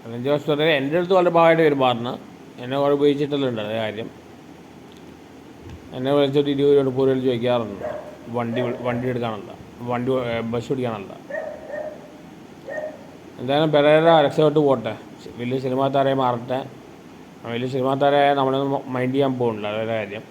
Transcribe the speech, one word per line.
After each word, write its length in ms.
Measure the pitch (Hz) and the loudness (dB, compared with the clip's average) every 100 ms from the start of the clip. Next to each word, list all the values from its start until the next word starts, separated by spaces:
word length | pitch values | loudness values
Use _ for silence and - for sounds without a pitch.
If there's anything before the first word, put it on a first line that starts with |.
അലൻ 200 | 117 120 | -12 -6
ജോസ് 220 | 127 147 147 | -2 -2 0
പെരേര 200 | 147 156 147 | 0 2 2
എൻ്റെ 180 | 139 165 | 0 -2
അടുത്ത് 160 | 180 190 | 2 4
വളരെ 120 | 175 | 4
ഭാഗമായിട്ട് 320 | 170 165 165 | 6 6 6
പെരുമാറുന്നു. 560 | 160 139 127 117 120 - - - - - | 4 4 2 0 -4 -8 -14 -20 -20 -14
എന്നെ 140 | 123 135 | -6 0
കുറെ 160 | 143 143 | 2 4
ഉപയോഗിച്ചിട്ടല്ലേ 500 | 147 143 143 143 131 | 4 2 -2 -2 -2
ഉണ്ട് 140 | 113 | -4
അതേ 140 | 104 113 | -4 -4
കാര്യം. 260 | 110 104 113 - - - - - - - - - - - - - - - - - - 127 | -4 -6 -10 -14 -20 -20 -20 -20 -20 -20 -20 -20 -20 -20 -20 -20 -20 -20 -20 -18 -14 -6
എന്നെ 160 | 131 143 | 0 2
വിളിച്ചിട്ട് 340 | 139 143 143 | 4 2 2
ഇരുപത് 260 | 139 143 143 | 2 4 4
രൂപ, 80 | |
മുപ്പത് 240 | 135 127 135 | 4 2 2
രൂപ 160 | 131 | 2
ചോദിക്കാറുണ്ട്. 640 | 131 120 123 123 107 98 87 - - - - 117 | 0 0 0 0 -2 -8 -8 -10 -12 -18 -8 -6
വണ്ടി 240 | 117 120 | -4 -2
വി-, 180 | 120 120 123 | -4 -4 -4
വണ്ടി 220 | 123 127 | -2 -2
എടുക്കാനല്ല, 420 | 117 117 107 87 - - - 120 | -2 -4 -6 -12 -18 -20 -12 -6
വണ്ടി, 220 | 120 123 | -4 0
ഏ, 280 | 131 120 117 | -2 -2 -4
ബസ് 280 | 113 120 113 | -4 -6 -4
പിടിക്കാനല്ല. 440 | 135 120 110 95 - - - - - - 587 622 605 - - - - - - - - - - - - - - | -4 -4 -6 -10 -16 -12 -10 -10 -12 -12 -10 -10 -14 -20 -20 -20 -20 -20 -20 -12 -10 -10 -14 -20 -20 -20 -10
എന്തായാലും 320 | 127 143 160 | -2 0 2
പെരേര 360 | 147 143 156 165 160 139 | 4 6 6 6 6 4
രക്ഷപ്പെട്ട് 320 | - 156 147 | 4 4 4
പോട്ടെ. 400 | 147 127 110 107 - - - 113 | 2 2 -2 -10 -14 -18 -18 -10
വലിയ 200 | 120 131 | -6 -4
സിനിമാ 300 | 131 127 135 | -2 0 0
താരമായി 260 | 139 135 | 2 2
മാറട്ടെ. 440 | 135 127 120 123 127 - - - - - - - - 117 | 2 0 -2 -4 -6 -6 -16 -20 -20 -20 -20 -20 -16 -8
വലിയ 160 | 117 127 | -6 -4
സിനിമാ 260 | 131 131 | -2 0
താരമായ 400 | 135 143 143 143 | 2 4 4 4
നമ്മളൊന്നും 580 | 143 135 135 139 139 135 | 4 2 0 -2 -4 -4
മൈൻഡ് 200 | 127 127 | -4 -2
ചെയ്യാൻ 180 | 135 139 127 | 2 0 2
പോകുന്നില്ല, 300 | 120 107 104 | -2 -2 -4
അതേ 180 | 107 113 | -4 -2
കാര്യം. 380 | 113 101 104 - | -4 -4 -10 -14